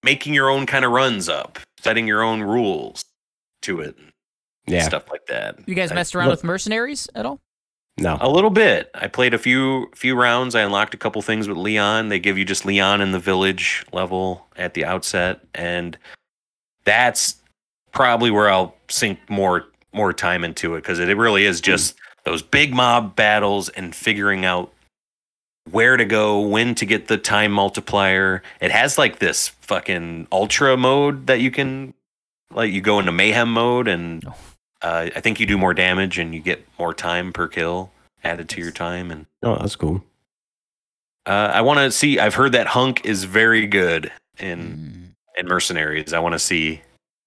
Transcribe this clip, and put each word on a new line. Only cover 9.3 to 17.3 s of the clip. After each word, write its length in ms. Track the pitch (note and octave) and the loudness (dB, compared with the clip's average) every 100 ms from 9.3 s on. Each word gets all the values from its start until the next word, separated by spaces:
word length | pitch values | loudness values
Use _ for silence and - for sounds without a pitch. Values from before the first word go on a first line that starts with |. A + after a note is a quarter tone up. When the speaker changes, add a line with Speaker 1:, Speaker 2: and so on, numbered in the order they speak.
Speaker 1:
a 40 | A#2 | 2
few, 500 | B2 B2+ C3+ C3 A#2 | 2 2 2 -2 -6
few 220 | - B2+ B2+ | -6 -2 2
rounds. 380 | B2 A#2+ B2+ A#2 | 2 2 0 0
I 60 | |
unlocked 320 | G#2 G2+ G#2+ | 2 0 -2
a 20 | - | -2
couple 240 | A2+ G#2+ | -6 -4
things 240 | G#2 A2 G#2 | -2 -2 -2
with 80 | E2+ | -4
Leon. 520 | G2 G#2+ G2+ A2 A2 | -2 0 2 0 0
They 100 | G2 | 0
give 180 | G2 F#2+ | 0 0
you 80 | |
just 200 | F#2+ F#2+ - | -2 -2 0
Leon 340 | G2 F#2+ G2+ | 2 4 2
in 120 | G2 | 2
the 80 | F#2 | 0
village 640 | F#2 F#2 F#2+ F#2 - - - | 0 2 2 0 -4 -4 -6
level 540 | F2+ F2+ F#2 F#2+ F2 _ - | -6 -4 -4 -4 -6 _ -10
at 180 | F2+ | -8
the 100 | F2 | -4
outset, 560 | E2 F#2 - F#2+ F2+ - _ | -4 -4 -4 -2 -2 -4 _
and 420 | - F2 F2 F2 E2 - - _ _ _ _ _ _ | -10 -6 -6 -6 -12 -20 -20 _ _ _ _ _ _
that's 520 | - G#2+ B2 - - | 2 4 4 2 -4